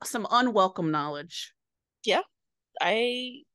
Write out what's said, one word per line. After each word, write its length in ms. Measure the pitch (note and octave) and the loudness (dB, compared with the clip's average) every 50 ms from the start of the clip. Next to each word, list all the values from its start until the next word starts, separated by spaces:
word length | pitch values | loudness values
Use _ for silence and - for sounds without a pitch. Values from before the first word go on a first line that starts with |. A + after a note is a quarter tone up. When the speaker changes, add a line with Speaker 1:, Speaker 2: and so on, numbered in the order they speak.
| - | -10
Speaker 1:
some 220 | - - A#3 G3+ - | -8 -6 -6 -2 0
unwelcome 600 | A#3 A#3+ B3+ B3 G#3 G3+ F#3 F#3 - F#3+ E3+ D#3 | 2 4 4 4 4 4 4 4 2 0 -2 0
knowledge. 600 | D3+ D3+ C#3+ D3+ D3 D3 D3 - - - - - _ _ _ _ _ _ _ _ _ _ - | 0 -2 -2 -4 -6 -8 -10 -12 -12 -14 -14 -14 _ _ _ _ _ _ _ _ _ _ 0
Speaker 2:
Yeah, 180 | G#3 F#3 - - - _ _ _ _ _ _ _ _ _ - | 2 2 2 0 -4 _ _ _ _ _ _ _ _ _ -2
I, 600 | D#3 F3 G#3 A3+ A#3+ B3 B3 B3 B3+ B3 B3 - - _ _ | 0 0 2 0 0 -2 -2 -4 -6 -10 -12 -16 -20 _ _